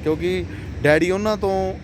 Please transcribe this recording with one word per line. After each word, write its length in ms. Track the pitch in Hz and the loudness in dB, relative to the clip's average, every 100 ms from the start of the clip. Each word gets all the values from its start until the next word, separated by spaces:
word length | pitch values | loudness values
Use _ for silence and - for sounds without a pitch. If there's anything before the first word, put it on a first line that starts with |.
ਕਿਉਂਕਿ 420 | 151 156 175 185 160 - - - | -2 -2 -2 -2 -4 -8 -10 0
ਡੈਡੀ 260 | 143 156 175 | 4 4 4
ਉਹਨਾਂ 260 | 190 214 214 | 2 0 0
ਤੋਂ 380 | 196 190 190 - | 0 0 -2 -4